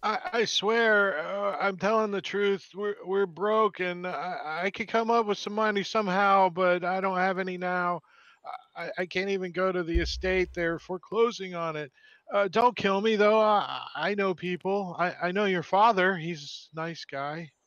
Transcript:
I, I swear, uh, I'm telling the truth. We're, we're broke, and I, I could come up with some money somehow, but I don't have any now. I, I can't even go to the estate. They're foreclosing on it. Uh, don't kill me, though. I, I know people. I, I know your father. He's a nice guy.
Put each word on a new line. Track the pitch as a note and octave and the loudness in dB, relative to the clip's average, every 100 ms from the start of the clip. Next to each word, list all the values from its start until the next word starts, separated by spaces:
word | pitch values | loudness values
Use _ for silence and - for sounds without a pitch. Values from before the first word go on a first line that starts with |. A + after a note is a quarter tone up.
I, | G3+ G#3 - | -2 -4 -2
I | A3+ G#3+ | -2 0
swear, | - G3 A3+ A#3 G#3+ G3 D#3 | 0 0 2 4 4 2 0
uh, | E3 G3 G3+ F#3+ | -6 -4 -4 -2
I'm | G3 F#3+ | -4 -2
telling | F#3+ A3 G#3+ | 0 2 0
the | G3 | -2
truth. | - G3 G3+ G3 - | -4 -2 0 0 -6
We're, | F3 G#3 G#3 | -8 -6 -6
we're | F3 G3 G3 | -2 0 0
broke, | D#3 G3+ A3 G#3+ - | -2 0 2 2 0
and | F#3 F3 F3+ | -4 -4 -6
I, | E3+ F3 F3 D3+ D#3 | -6 -6 -8 -8 -4
I | F#3 | -4
could | - G#3+ | -4 -2
come | A3+ A3 | 0 2
up | A#3 G#3+ | 2 2
with | G3+ | -2
some | - | -4
money | G#3 A3 G3+ | 0 2 2
somehow, | F#3 A3+ G#3 F3+ G3+ G3 F#3+ | 0 0 0 2 4 6 4
but | E3+ F#3 F3+ | 4 2 2
I | F3 F#3+ | 0 0
don't | F#3+ F#3 | 0 2
have | F#3 F#3 | 0 0
any | F#3 F3+ | -4 -4
now. | F3+ F3+ F3 F3 _ _ _ _ - - _ - | -2 0 0 -2 _ _ _ _ -16 -16 _ -12
I, | E3+ D#3+ | -10 -6
I | F#3 | -4
can't | F#3 G3 | -4 -2
even | G3 F#3 | -4 -4
go | F3 F#3 | -2 -2
to | F3+ | 0
the | E3 E3+ | 0 0
estate. | E3 - F#3 F#3 F3+ | 0 -4 -2 0 -2
They're | - E3+ E3 | -2 -2 -4
foreclosing | - F#3 - G3+ A#3 A3+ F#3+ | -6 -10 -6 0 0 0 -10
on | F3 E3 D#3 | -6 -6 -6
it. | D3 _ _ _ _ | -10 _ _ _ _
Uh, | G#3+ G3+ | 0 0
don't | F3 B3 G3+ | 4 4 4
kill | G3 G3 | 0 2
me, | G#3+ A3 | 2 4
though. | G#3 A3 | 6 6
I, | G#3+ G#3 E3+ C3 - | 6 4 2 -6 -8
I | C#3 D#3+ | -4 -4
know | G3+ G3 | 0 -2
people. | F3 F3+ F3+ F#3+ G3 F#3+ E3+ | -2 -4 -4 -2 -2 -4 -2
I, | F3 - | -2 0
I | E3+ | -2
know | F3+ | 0
your | G#3 F#3 | 0 0
father. | D#3 F#3 A3 G3+ F#3 F#3+ | 2 4 6 6 4 2
He's | D#3+ E3 C#3+ - - | -4 -8 -12 -16 -16
a | D3+ | -10
nice | E3 D#3+ | -8 -8
guy. | - C#3 C#3+ D#3 E3 _ | -10 -8 -6 -8 -12 _